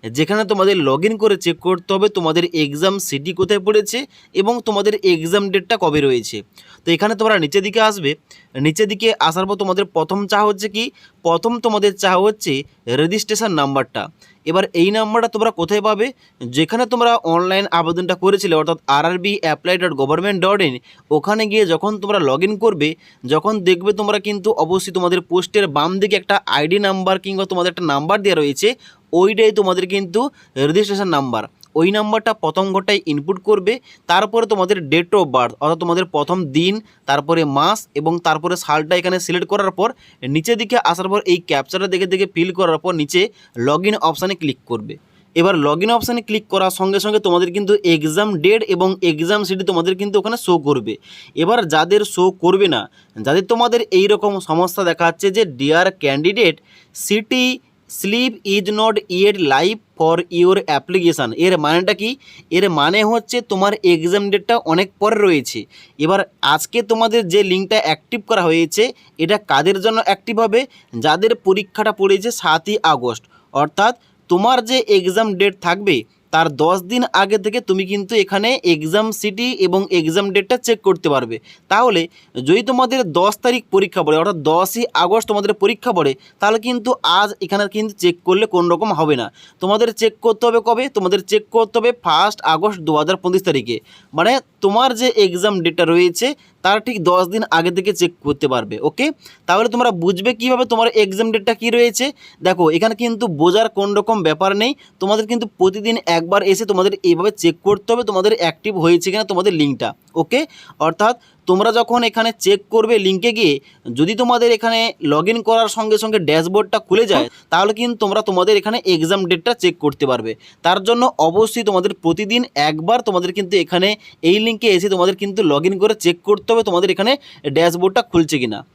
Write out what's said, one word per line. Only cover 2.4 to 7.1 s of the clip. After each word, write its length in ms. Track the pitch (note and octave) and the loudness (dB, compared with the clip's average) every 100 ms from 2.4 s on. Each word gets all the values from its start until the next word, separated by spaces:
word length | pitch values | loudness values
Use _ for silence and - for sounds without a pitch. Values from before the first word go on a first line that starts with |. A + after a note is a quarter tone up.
| E3+ E3 | -2 -2
এক্সাম 320 | D3 C#3+ F#3 G3 - | -4 0 -2 -2 -6
সিটি 240 | C#3 D3 F3 | -8 -8 -4
কোথায় 220 | F#3 G#3 F#3+ | -2 0 2
পড়েছে 320 | G#3+ G3+ A#3+ C#4+ _ _ - | 0 0 -8 -10 _ _ -2
এবং 140 | G3+ A#3+ A3+ | -2 -2 -2
তোমাদের 280 | G3+ G3+ G#3+ F#3+ | 0 0 0 2
এক্সাম 320 | E3+ D#3+ G3+ G3+ | 0 0 -2 -2
ডেটটা 240 | F#3+ F3+ A#3 | -8 -4 -2
কবে 180 | F3 D3+ C#3 | 0 2 2
রয়েছে। 300 | B2 G#2+ G#2+ G2 _ - - | 0 -4 -12 -16 _ -20 -12
তো 60 | - E3+ | -2 0
এখানে 180 | G#3 | 0